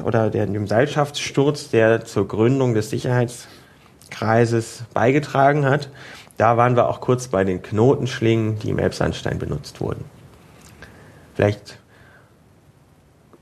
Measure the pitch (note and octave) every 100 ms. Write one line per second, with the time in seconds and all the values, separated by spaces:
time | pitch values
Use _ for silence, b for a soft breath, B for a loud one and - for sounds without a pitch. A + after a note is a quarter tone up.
0 | - A2+ A2 A2 G#2 G#2 G2+ G#2 C#3+ D3
1 | C#3+ - - - C#3 D3 - A2+ A2 A2+
2 | A2+ - G2 G2+ A2+ C3+ B2+ A2 - A#2+
3 | C3+ B2 A#2 - - - - _ _ _
4 | - - G#2+ A2+ A#2 A#2 A2 - A#2 G2
5 | A2+ C#3+ D3 C3+ C#3 D3 C#3 C#3+ - B
6 | B B B - G#2+ A#2 A#2+ A#2+ A2 -
7 | - B2+ B2+ F#2+ F#2+ F2+ - G#2 A#2+ -
8 | B2 - A2+ A2+ A2 G#2+ G#2+ F#2+ F#2+ -
9 | D#2+ - - E2+ - - - - - -
10 | - - - - - B B B B B
11 | B B B - G#2 G#2+ - - _ b
12 | b b b b _ _ _ _ _ _
13 | _ _ _ _